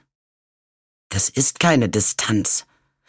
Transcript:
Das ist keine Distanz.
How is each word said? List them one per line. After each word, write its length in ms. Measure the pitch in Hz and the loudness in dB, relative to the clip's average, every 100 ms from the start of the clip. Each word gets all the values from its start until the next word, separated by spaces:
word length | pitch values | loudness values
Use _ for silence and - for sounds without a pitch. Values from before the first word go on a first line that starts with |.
| _ _ _ _ _ _ _ _ _ _ - | _ _ _ _ _ _ _ _ _ _ -10
Das 200 | 101 - | -4 -2
ist 300 | - - - | 0 -2 0
keine 280 | 175 151 110 | 2 2 2
Distanz. 760 | 107 101 - - 107 92 - - _ _ _ | 0 -2 -2 0 0 0 -4 -6 _ _ _